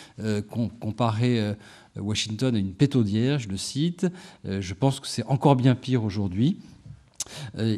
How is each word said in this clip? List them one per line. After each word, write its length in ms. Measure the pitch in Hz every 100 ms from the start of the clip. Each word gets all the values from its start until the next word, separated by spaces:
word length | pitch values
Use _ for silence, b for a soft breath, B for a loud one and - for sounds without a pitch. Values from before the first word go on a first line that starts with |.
| B -
euh, 240 | 110 104
com-, 260 | 101 110 107 -
comparé, 600 | 110 107 117 107 123 120
euh, 140 | 104 104 B B B 101
Washington 600 | 101 104 110 107 131 113
à 40 |
une 140 | 95
pétaudière, 640 | 90 139 127 104 107 127 147
je 100 | 107
le 80 | 95
cite. 480 | - 135 165 175 185 180 B B -
Euh, 160 | 98
je 120 | 92
pense 260 | 92 135 135
que 80 | -
c'est 180 | - -
encore 300 | 135 151 131
bien 200 | 127 123
pire 280 | - 127
aujourd'hui. 540 | 107 98 98 92 135 214 B B B - _ - - B 131 -
Euh, 200 | 110